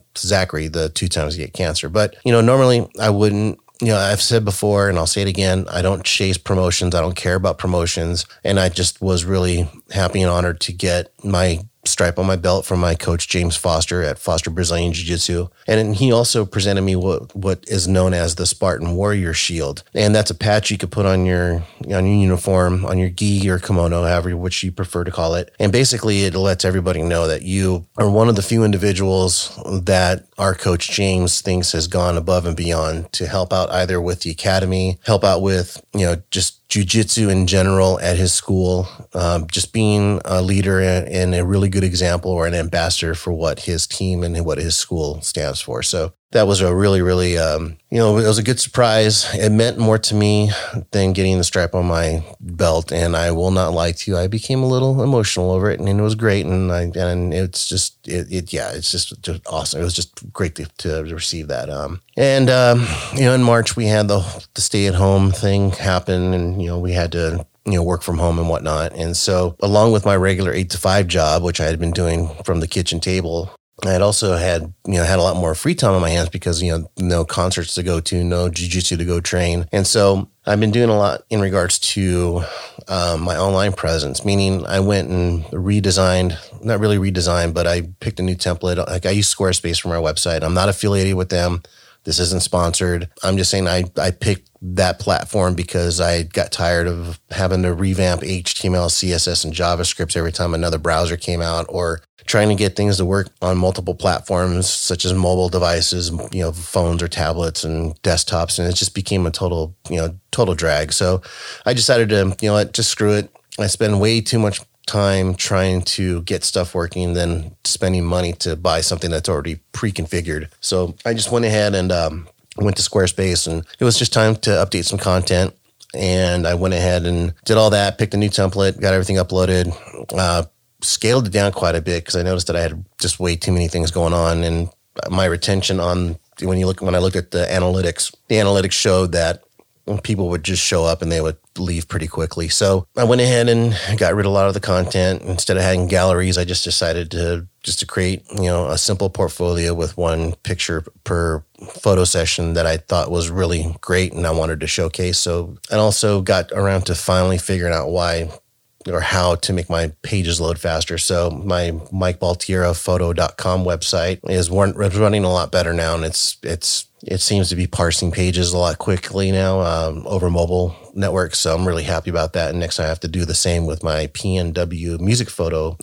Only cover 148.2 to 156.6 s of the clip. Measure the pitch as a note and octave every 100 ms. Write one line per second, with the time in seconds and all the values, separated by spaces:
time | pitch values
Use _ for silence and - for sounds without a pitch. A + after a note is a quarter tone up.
148.2 | - G#2 F#2 F2 D#2 D#2 - G2 G2 -
149.2 | F#2 - F2 E2+ E2+ E2+ D#2+ - E2+ E2
150.2 | E2 - - F#2 - E2 D2+ _ - F2
151.2 | E2+ D#2+ - - - - - F#2+ F2+ F2+
152.2 | D#2+ - E2+ E2 E2 D#2+ - F2+ D2+ E2+
153.2 | E2 D#2+ F2 E2+ E2 D#2+ - F#2 F#2 -
154.2 | E2+ D#2+ D#2+ D#2+ D#2+ - E2+ - F2+ F2
155.2 | - E2+ E2 - - G#2+ G#2+ G#2 G#2+ G2+
156.2 | F#2 F#2+ E2+ G2